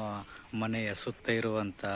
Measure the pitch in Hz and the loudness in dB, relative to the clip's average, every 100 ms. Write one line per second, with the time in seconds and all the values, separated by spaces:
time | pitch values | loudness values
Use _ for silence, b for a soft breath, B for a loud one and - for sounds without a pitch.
0 | 107 104 98 B B 110 110 113 107 98 | -2 -4 -6 B B -2 0 0 2 2
1 | 123 - - 113 113 107 101 - 101 | 2 0 2 2 4 2 0 -4 -2